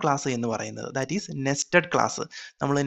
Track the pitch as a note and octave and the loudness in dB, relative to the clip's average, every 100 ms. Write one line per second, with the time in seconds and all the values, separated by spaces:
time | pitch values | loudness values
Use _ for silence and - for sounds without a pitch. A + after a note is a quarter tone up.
0 | D#3 C#3 C#3 A#2+ A#2 G#2+ A2 A2 - C3+ | 2 0 0 -2 -2 -2 -4 -8 -6 -4
1 | C3+ D#3+ - D3+ C3+ C#3 - F3+ D#3+ B2+ | -2 -4 -4 -4 -2 0 4 2 4 2
2 | A2 - - - - - C#3 C#3+ | 2 0 -8 -10 -18 -4 0 2